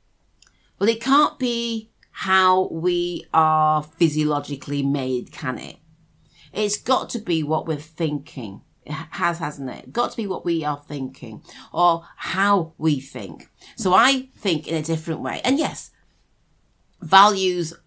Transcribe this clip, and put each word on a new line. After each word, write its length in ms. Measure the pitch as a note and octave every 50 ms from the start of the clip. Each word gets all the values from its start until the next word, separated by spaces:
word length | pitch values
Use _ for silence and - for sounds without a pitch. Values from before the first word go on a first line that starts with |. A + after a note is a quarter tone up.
| _ _ _ _ _ _ _ _ _ - _ _ _ _ _ -
Well, 100 | F#3+ G#3+
it 120 | A#3 A3
can't 360 | - C4 C4 C#4+ D4+ - - -
be 540 | B3+ B3 A#3 A#3 A#3 A#3 A3+ A3+ A3 - _ _ _ _
how 580 | - - - F#3+ F#3+ F#3+ F#3 F#3 F#3 F#3 F#3+ -
we 540 | - E3 D#3+ F3+ F3+ F3 F3 F3 F3 - - - -
are 500 | D#3+ D#3+ D#3 D#3 D#3 D#3 D#3 D#3 D3+ D3+
physiologically 1000 | - - - E3+ D#3+ D3+ D3+ D3+ D3+ D3+ C#3+ C#3+ - C#3+ C3 - - D3 C#3+
made, 500 | C3+ C#3 C#3 C#3+ C3 C3 C3 B2 A2 -
can 260 | - - - B2+ B2+ G#2+
it? 200 | B1+ C#2 - - _ _ _ _ _ _ _ _ _ _ _ _ - - -
It's 240 | F#3+ G#3+ G#3 G#3 -
got 320 | - - C4 A#3+ - -
to 100 | - A3
be 240 | - - F3 D#3+ D#3
what 240 | C#3+ D#3 D#3 - -
we're 80 | D#3
thinking. 880 | C#3+ D3 - - - E3+ D#3 D3 C#3+ C#3+ - - - A#2+ G#2 F#2+ G#2+ - _ _ _ -
It 80 | - D3+
ha-, 160 | D3+ D#3+ D#3
has, 280 | - - F#3+ F3 E3+ D#3+
hasn't 300 | E3+ D3+ C#3+ - C#3 C3
it? 220 | G#2+ - - -
Got 200 | D#3+ A3+ A#3+ -
to 60 | - -
be 80 | A3 G3
what 180 | F#3+ E3 -
we 180 | F3 E3+ E3 D3+
are 180 | D3 D3 C#3+ - -
thinking 560 | D3+ C#3+ C3 C3 C3 - - A2+ A2 G#2 - - - - - - -
or 320 | D#3+ F3 F3 E3+ D#3+ - - -
how 580 | - - - - F#3 F#3+ G3+ G3+ G3 E3 D#3 - -
we 240 | D3 D#3+ D3+ C3+
think. 480 | C3 - - B2+ G#2 G2 - - - - _ _ - - -
So 180 | - - F#3+ F3+
I 360 | G3+ A#3 C4 C#4 C4 C4 - _ -
think 300 | - G3+ E3+ D3+ D#3 -
in 80 | D#3+
a 60 | D#3+
different 380 | D3+ D#3 E3 D#3+ D#3+ - D#3+ -
way. 220 | A2+ C3 - - -
And 160 | - C4+ C#4+
yes, 320 | D4+ F3+ - - - - _ _ _ _ _ _ _ _ _ _ _ _ _ _ _ _ _ _ _ _ _ _
values 720 | - D#3 - F#3+ G3 G#3 G#3 F#3+ F#3+ F#3 F3+ F3+ E3+ D#3+ - - _